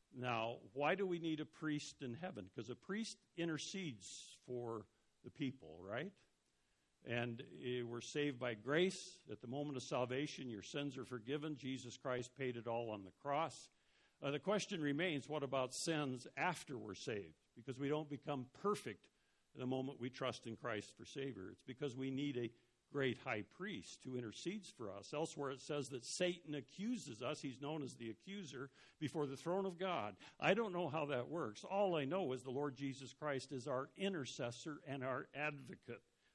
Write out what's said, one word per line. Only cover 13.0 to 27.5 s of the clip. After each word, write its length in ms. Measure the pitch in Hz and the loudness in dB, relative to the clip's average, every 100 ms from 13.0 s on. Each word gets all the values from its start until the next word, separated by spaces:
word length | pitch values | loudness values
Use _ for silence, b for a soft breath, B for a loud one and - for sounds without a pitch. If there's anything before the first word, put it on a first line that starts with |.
the 80 | 95 - | -6 -6
cross. 480 | 143 143 160 - - _ b b b b | 0 2 2 -2 -16 _ b b b b
Uh, 80 | 139 | 0
the 80 | 143 | 0
question 420 | 185 208 - 175 | 4 2 2 2
remains, 460 | 147 143 185 147 120 | 2 4 4 2 0
what 160 | 151 | -2
about 300 | 135 135 127 - | 2 2 2 0
sins 500 | - 156 143 127 - - | 2 4 2 0 -4 0
after 420 | 170 170 - 123 | 2 2 -2 -6
we're 180 | 107 90 | -4 -4
saved? 400 | - 107 82 78 _ - | -2 -2 -2 -12 _ -14
Because 220 | 120 127 | -8 0
we 120 | 139 | 2
don't 200 | 151 151 | 2 0
become 380 | 143 - 139 123 | -4 -2 -2 -4
perfect 560 | - 202 202 123 104 - b b b b - | -2 2 2 0 -8 -10 b b b b -4
the 100 | 127 | 0
moment 320 | 131 131 - | 2 0 -2
we 100 | 123 | -4
trust 380 | - 131 117 117 | 0 0 0 -4
in 80 | 110 | -4
Christ 380 | 123 107 - - | -2 -2 -2 -10
for 100 | 113 | -10
Savior. 440 | 147 135 104 95 | -4 -2 -4 -8
It's 100 | - | -10
because 340 | - 123 143 120 | -10 -4 -4 0
we 140 | 135 | 0
need 280 | 135 147 123 | 2 2 2
a 140 | 117 - b b _ | 0 -2 b b _
great 260 | 143 135 113 | 2 4 2
high 220 | 135 110 | 0 0
priest 640 | - - 196 120 - - | -2 -6 -6 -4 -6 -10
who 120 | 127 127 | -4 -2
intercedes 540 | 117 - 170 214 180 | -2 -4 -2 -4 -6
for 200 | - 107 | -6 -6
us. 240 | 98 - | -6 -4
Elsewhere 380 | 147 160 - 139 | -2 -2 0 -2
it 80 | 135 | -4
says 300 | - 147 127 | -2 -2 0
that 160 | 135 123 | -4 -4
Satan 500 | - 180 175 160 147 | 2 2 2 -2 -4
accuses 640 | - - 208 247 143 110 | -4 -4 -2 -2 -4 -2
us. 200 | 127 151 | -2 0
He's 200 | 139 | -2